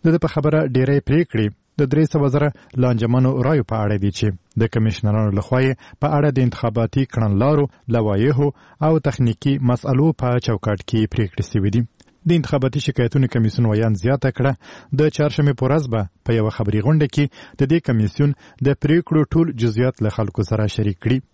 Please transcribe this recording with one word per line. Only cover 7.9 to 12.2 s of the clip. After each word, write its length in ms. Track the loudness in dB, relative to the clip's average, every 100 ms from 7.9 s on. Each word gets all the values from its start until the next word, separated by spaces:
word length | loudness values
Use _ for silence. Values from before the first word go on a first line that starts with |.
| -2 0 0 0 0 -2 -4 _ _
او 100 | 0 0
تخنیکي 560 | 0 0 -2 0 -2 0
مسئلو 500 | 0 0 0 0 0
په 160 | 0 -2 -2
چوکاټ 400 | -2 -2 -2 -4
کې 300 | -2 -2 0
پریکړې 300 | -2 -4 -4
سوي 280 | -4 -2 0
دي. 120 | 0 -4 _ _ _